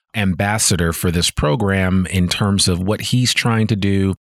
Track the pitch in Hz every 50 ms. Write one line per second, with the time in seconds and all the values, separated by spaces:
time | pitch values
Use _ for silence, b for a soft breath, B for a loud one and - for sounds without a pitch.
0 | _ _ - 110 104 95 90 76 101 101 107 113 - - 101 82 85 82 80 -
1 | - 90 82 87 82 - - - - 151 151 135 104 98 98 95 95 92 92 95
2 | 92 - 92 95 90 87 - - 104 101 98 95 - - 92 85 92 95 107 -
3 | 110 - - 127 127 117 - - - 120 117 113 110 107 117 98 95 98 98 98
4 | 95 98 92 - _ _ _